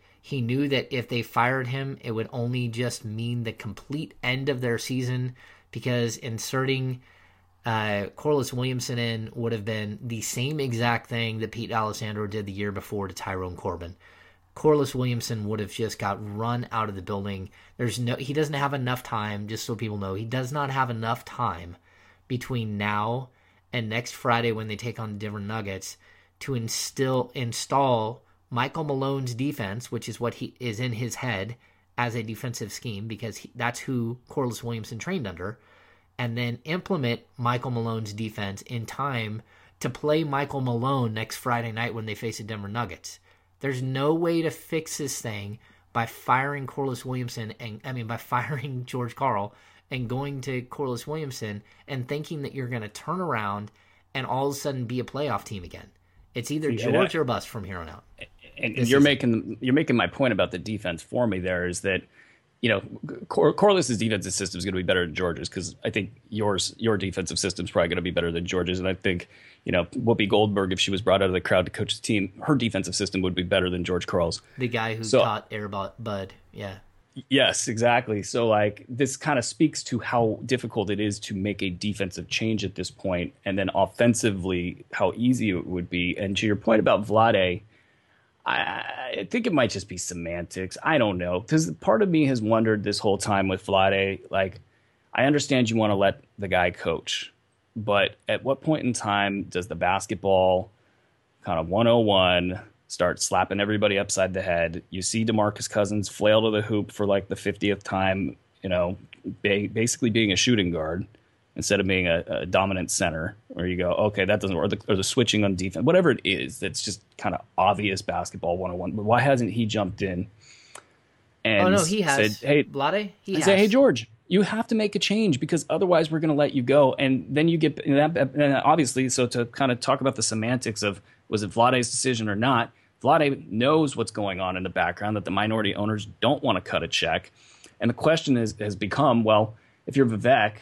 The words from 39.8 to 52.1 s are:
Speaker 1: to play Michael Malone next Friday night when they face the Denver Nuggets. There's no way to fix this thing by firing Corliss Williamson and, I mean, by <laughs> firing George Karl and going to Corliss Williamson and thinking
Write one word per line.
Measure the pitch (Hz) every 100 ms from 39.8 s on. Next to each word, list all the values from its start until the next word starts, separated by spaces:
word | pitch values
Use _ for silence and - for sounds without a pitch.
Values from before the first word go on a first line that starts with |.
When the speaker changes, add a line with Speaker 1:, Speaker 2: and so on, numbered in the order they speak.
Speaker 1:
to | 139
play | - 147 156
Michael | 156 135 139 139
Malone | 127 117 127 139 117
next | 110 110 -
Friday | 131 120 117
night | 110 117
when | 110 110
they | 104
face | 117 107
the |
Denver | 107 107 101
Nuggets. | 113 110 82 - - _ _ _ _
There's | 139 127
no | 131 131 143
way | 165 170 165
to | 160
fix | - - 160 156 -
this | 139 -
thing | 120 104 101 117 _ _ _
by | 120 117
firing | - - 127 139 143 131
Corliss | - 135 123
Williamson | 127 127 120 - 110 107
and, | 117 107
I | 139
mean, | 127 110
by | 113
<laughs> |
firing | - 123 120 143 143 127 123
George | 127 120 -
Karl | 135 104 104 - - _ _
and | 127 117
going | 127 143 139
to | 131 127
Corliss | 123 - 135 120 147
Williamson | 160 143 123 110 104 - _ -
and | 135
thinking | 123